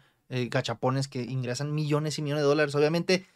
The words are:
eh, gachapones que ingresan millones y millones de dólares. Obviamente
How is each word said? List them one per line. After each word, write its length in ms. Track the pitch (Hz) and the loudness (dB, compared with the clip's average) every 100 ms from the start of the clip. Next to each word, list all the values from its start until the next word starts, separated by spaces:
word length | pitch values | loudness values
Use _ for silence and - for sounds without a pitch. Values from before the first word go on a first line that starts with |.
| _ _ - | _ _ -8
eh, 180 | 127 120 | -6 -2
gachapones 580 | 131 - 113 127 135 135 | -2 -2 -2 0 0 -2
que 140 | 131 | -6
ingresan 540 | 117 131 123 123 147 151 | -6 -4 -4 -4 -4 -4
millones 420 | 151 147 156 147 | 0 0 0 -4
y 60 | |
millones 200 | 151 147 | -2 2
de 40 | 143 | 4
dólares. 260 | 147 147 | 4 4
Obviamente 540 | 143 151 170 170 185 - | 4 2 2 2 0 -2